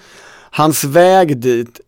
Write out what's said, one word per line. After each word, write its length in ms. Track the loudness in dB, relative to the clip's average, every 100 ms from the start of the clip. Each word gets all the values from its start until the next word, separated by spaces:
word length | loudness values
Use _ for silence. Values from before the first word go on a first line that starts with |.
| _ -20 -20 -20 _
Hans 340 | -4 -2 -2
väg 540 | 0 2 4 2 0 -2
dit 420 | -2 -4 -6 -16